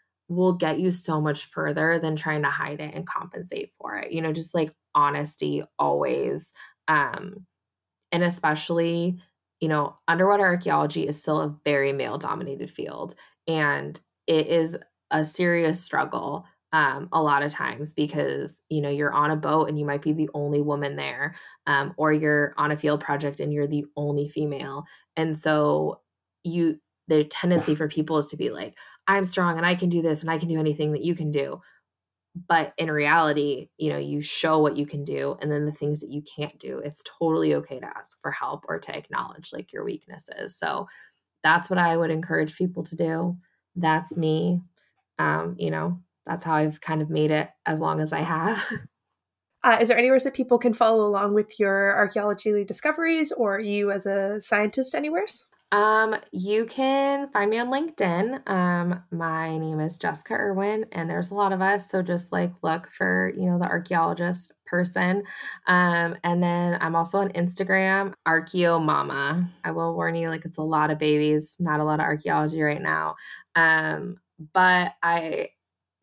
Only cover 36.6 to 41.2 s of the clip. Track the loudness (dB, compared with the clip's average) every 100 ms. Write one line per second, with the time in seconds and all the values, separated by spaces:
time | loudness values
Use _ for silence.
36.6 | -12 -10 -10 -10 -12 -2 0 2 2 0
37.6 | -2 -10 -12 -14 -16 -12 -8 -6 -6 -8
38.6 | -8 -8 -8 -12 -8 -8 -8 -12 -14 -14
39.6 | -12 -8 -8 -8 -12 -18 -14 -12 -10 -6
40.6 | -4 -4 -8 -14 -20 _